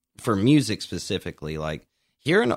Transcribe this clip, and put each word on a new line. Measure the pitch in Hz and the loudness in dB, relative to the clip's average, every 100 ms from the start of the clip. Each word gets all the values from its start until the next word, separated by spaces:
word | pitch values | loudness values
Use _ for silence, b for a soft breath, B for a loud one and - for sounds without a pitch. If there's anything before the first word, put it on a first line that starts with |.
| _ - | _ -8
for | - 101 | -2 2
music | 113 151 110 104 | 4 4 4 -4
specifically. | - 87 - 95 87 80 76 78 | -6 -8 -6 -6 -6 -10 -8 -6
Like, | 78 78 - _ _ _ | -6 -8 -12 _ _ _
here | 139 185 | 0 2
in, | 233 | 2